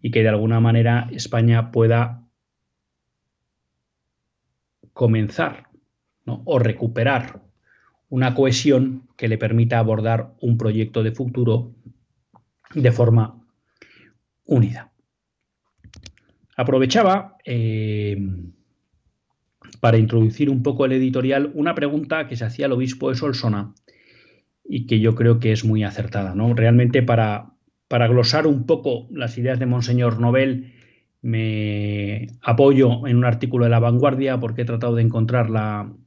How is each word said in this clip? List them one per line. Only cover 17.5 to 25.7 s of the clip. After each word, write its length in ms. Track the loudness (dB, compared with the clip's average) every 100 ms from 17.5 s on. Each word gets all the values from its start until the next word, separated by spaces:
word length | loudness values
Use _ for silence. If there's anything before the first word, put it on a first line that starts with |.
| -4 -4 -4 -4 -4 -4 -6 -6 -8 -12 -20 _ _ _ _ _ _ _ _ _ _ -20 -2
para 180 | 2 4
introducir 520 | 4 2 2 2 -2
un 120 | 0
poco 220 | -2 0
el 80 | 0
editorial, 580 | 0 0 0 0 0 -2
una 200 | -2 -4
pregunta 540 | -2 -2 -4 -4 -6 -6
que 80 | -8
se 80 |
hacía 220 | -8 -4 -2
el 60 |
obispo 360 | -2 -2 -4 -4
de 80 | -4
Solsona 580 | -4 -2 -2 -4 -6 -14 _ _ _ _ _ _ _ _ -10
y 160 | -8 -2
que 140 | 2
yo 140 | 2
creo 240 | 2 4 4
que 140 | 2
es 120 | 0
muy 180 | 0